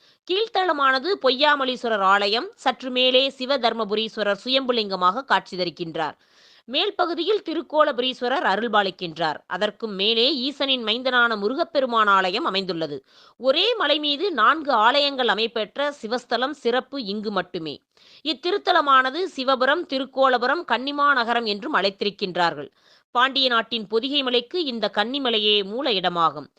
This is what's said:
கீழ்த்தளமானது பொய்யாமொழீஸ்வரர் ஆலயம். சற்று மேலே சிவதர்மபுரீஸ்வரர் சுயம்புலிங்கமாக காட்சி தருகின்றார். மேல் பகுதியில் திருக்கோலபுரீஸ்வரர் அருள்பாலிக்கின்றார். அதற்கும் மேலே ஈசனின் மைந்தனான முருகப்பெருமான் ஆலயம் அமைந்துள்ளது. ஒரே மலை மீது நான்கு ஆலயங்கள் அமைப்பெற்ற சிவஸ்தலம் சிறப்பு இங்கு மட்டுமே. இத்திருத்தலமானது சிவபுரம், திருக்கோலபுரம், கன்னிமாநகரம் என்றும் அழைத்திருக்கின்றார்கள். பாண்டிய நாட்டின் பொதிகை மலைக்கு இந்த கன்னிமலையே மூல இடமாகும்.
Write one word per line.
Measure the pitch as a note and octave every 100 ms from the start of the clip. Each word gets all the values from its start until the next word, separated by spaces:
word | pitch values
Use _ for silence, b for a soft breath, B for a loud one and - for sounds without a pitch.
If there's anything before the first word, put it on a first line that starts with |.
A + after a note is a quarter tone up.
| b b -
கீழ்த்தளமானது | F#4 A4+ G4 F#4 D4 C4+ C4+ D4 G4
பொய்யாமொழீஸ்வரர் | C4 B3+ D4 D4 C4 B3 A#3 G#3+ F#3+
ஆலயம். | G3+ G#3 A3 F#4 -
சற்று | C4+ - B3+
மேலே | B3+ B3+ B3+ C4+
சிவதர்மபுரீஸ்வரர் | C4 B3+ C#4 A#3 A3+ G#3 G#3+ A3 A3 G3+ G3+
சுயம்புலிங்கமாக | B3 C4 B3+ A#3+ G#3 F#3+ F3+ G#3+
காட்சி | C#4 F#3+ F#3 F#3
தருகின்றார். | F3 D3 E3 D#3+ D3+ - b b b b -
மேல் | C#4 G4+
பகுதியில் | G4+ F4 E4 E4+ G#4+
திருக்கோலபுரீஸ்வரர் | - D#4 B3+ D4+ D4+ A#3+ C4 B3 B3 C#4 A#3
அருள்பாலிக்கின்றார். | G3 A#3 G#3 G3 - F3 D3+ D#3+ - -
அதற்கும் | F3+ G#3 - A3
மேலே | F#3+ G#3 A3+ B3 D4
ஈசனின் | C4 C4+ C4+ B3+
மைந்தனான | A3 A#3 C4 B3 A#3 A3
முருகப்பெருமான் | G3+ C4+ E4+ D4 B3+ A#3 G#3
ஆலயம் | G3 F#3 G3+ D#4+
அமைந்துள்ளது. | F#3+ F#3 E3+ D#3+ C#3+ _ b b b
ஒரே | B3 D4+ G#4
மலை | A#4 D4 D4+
மீது | D4+ C#4+ G4
நான்கு | C#4 A3 D4+ D4 A#3+
ஆலயங்கள் | A3 C#4+ C#4+ C4+ A#3+
அமைப்பெற்ற | G3+ A3 A3 G#3 - C#4+
சிவஸ்தலம் | C#4+ G#3+ A#3+ - A#3 C4 C#4+
சிறப்பு | A#3 B3 - C#4
இங்கு | G3+ G#3 G#3
மட்டுமே. | G3 F3 F3+ D#3+ C3+ _ b b b
இத்திருத்தலமானது | D4 C#4+ F4 G4 - F4 C#4+ C4 C4 D4 F#4
சிவபுரம், | - B3+ C4 B3+ D#4+ E4
திருக்கோலபுரம், | C4 C4+ B3+ C4 B3 B3 D#4+
கன்னிமாநகரம் | - A3+ C4+ C#4+ C#4+ C4+ A3+ A#3 A3+
என்றும் | G3+ B3 A3
அழைத்திருக்கின்றார்கள். | G3 G3 G#3 G3+ F#3+ F3 E3+ D3 C#3+ b b b b
பாண்டிய | B3 C4 C4+ C4
நாட்டின் | A#3 A3 A#3 G#3+
பொதிகை | A3 C4 C#4+
மலைக்கு | C4 B3 A#3+ F4+
இந்த | D4 A#3 G#3
கன்னிமலையே | G#3 G#3+ C#4+ B3+ A3+ G#3+ G#3
மூல | G3 A3+ C#4+
இடமாகும். | F#3+ F3+ F3 E3 C#3+ C3+